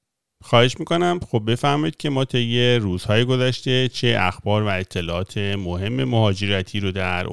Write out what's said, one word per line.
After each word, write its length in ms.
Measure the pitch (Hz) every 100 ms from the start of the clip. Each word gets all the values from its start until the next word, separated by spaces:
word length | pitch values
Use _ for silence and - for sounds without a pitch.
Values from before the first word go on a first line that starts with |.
| _ _ _ _
خواهش 360 | - 120 123 -
می‌کنم. 400 | 160 170 175 175 -
خب، 200 | 117 107
بفرمایید 460 | 120 143 147 160 -
که 120 | 147
ما 160 | 135 135
طی 500 | 123 117 120 123 120
روزهای 500 | 104 90 - 107 123
گذشته 640 | 127 127 120 131 127 127
چه 280 | - 120 110
اخبار 440 | 92 - 107 107
و 40 | 107
اطلاعات 680 | 92 95 92 85 87 95 107
مهم 680 | 101 101 90 87 101 127
مهاجرتی 760 | 131 113 107 92 101 98 95 104
رو 120 | 101
در 360 | 95 92 90 92